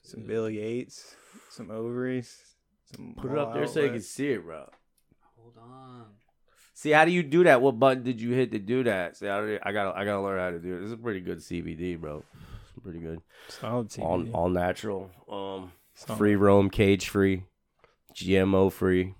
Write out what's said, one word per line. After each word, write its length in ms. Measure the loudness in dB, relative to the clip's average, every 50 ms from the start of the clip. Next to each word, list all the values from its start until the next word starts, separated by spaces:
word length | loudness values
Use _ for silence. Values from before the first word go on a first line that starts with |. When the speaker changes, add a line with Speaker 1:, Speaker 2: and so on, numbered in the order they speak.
| _
Speaker 1:
Some 200 | -20 -18 -16 -10
Bill 220 | -6 -6 -4 -4 -4
Gates, 640 | -6 -6 -6 -6 -6 -8 -8 -10 -16 -20 -20 -20 -20 _ _ _ _ -20 _ _
some 200 | -18 -18 -16 -12
ovaries, 680 | -10 -8 -8 -6 -6 -4 -4 -4 -4 -6 -6 -10 -18 -20 _ _ _ _ _ _ _ _ _ _ -20
some 200 | -18 -18 -16 -14
Speaker 2:
Put 160 | -10 -8 -4 -2
it 60 | -2
up 140 | -4 -2 -2
there 100 | -4 -4
Speaker 1:
Paul 80 | -2 0
Speaker 2:
so 80 | 0
you 60 | 0
can 80 | 0 -2
Speaker 1:
Outlet. 80 | -4 -10
Speaker 2:
see 240 | -10 -8 -6 -2 -2
it, 120 | -2 -4 -4
bro. 260 | -12 -14 -16 -16 -18 _ _ _ _ _ _ _ _ _ _ _ _ _ _
Speaker 3:
Hold 160 | _ -20 _ -20
on. 460 | -20 -20 -20 -20 -20 -20 -20 -20 -20 -20 -20 _ _ _ _ _ _ _ _ _ _ _ _
Speaker 2:
See, 160 | -8 0 4
how 140 | 6 6 6
do 60 | 6
you 120 | 6 2 2
do 220 | 4 4 6 8
that? 160 | 8 8 8 8
What 160 | 4 4 6
button 240 | 6 4 4 4 -2
did 180 | -4 -4 -4
you 100 | -2 -2 0
hit 200 | 0 0 0 -2
to 60 | -8
do 240 | -4 -2 -2 0 2
that? 320 | 0 0 0 -2 -6 -8
See, 120 | -10 -6 -4
I, 300 | -4 -2 -2 -2 -4 -4 -4
I 100 | -4 -4
gotta, 240 | -2 -2 -4 -4
I 80 | -4 -2
gotta 160 | -2 -2 -2 -2
learn 160 | -2 -2 -2
how 120 | -2 -4
to 80 | -4 -6
do 160 | -8 -8 -8
it. 20 | -8
This 60 | -8 -10
is 40 | -10
a 40 |
pretty 240 | -8 -6 -6 -6 -6
good 220 | -6 -8 -10 -10 -10
C 180 | -8 -8 -8
B 140 | -6 -8 -8
D, 220 | -6 -6 -6 -6
bro. 260 | -6 -8 -10 -10 -12 -14 _ _ -20 -20 -20 -20 -20 -20 -20 -20
It's 80 | -20 -16
pretty 160 | -14 -14 -12
good. 200 | -10 -10 -12 -12 _ _ _ -20 -20 -20
Speaker 1:
Solid 400 | -18 -12 -10 -6 -4 -4 -4 -6 -8 -8
Speaker 2:
All, 180 | -4 -2 -2 -2
Speaker 1:
C 60 | -2
B 40 | -2
D. 40 | -2
Speaker 2:
all 140 | 0 0 2
natural. 600 | 2 2 0 0 -2 -4 -6 -6 -6 -6 -8 -12 -18 _ _ -12
Um, 420 | -10 -10 -10 -8 -10 -12 -12 -16 -20 _ _ _ _
Speaker 1:
Solid. 240 | _ -12 -10 -2 2
Speaker 2:
free 180 | 4 4 4
roam, 320 | 6 6 6 8 6 6 4
cage 380 | 2 2 4 4 4 2 0 -2
free, 360 | 2 2 4 4 2 0 -6 _ _ _ _ _ _ _ _ _ _ _ _ _ -18
G 220 | -10 -2 2 4
M 180 | 4 4 4 4
O 160 | 4 4 4
free. 440 | 2 0 2 2 2 2 2 -2 -6 _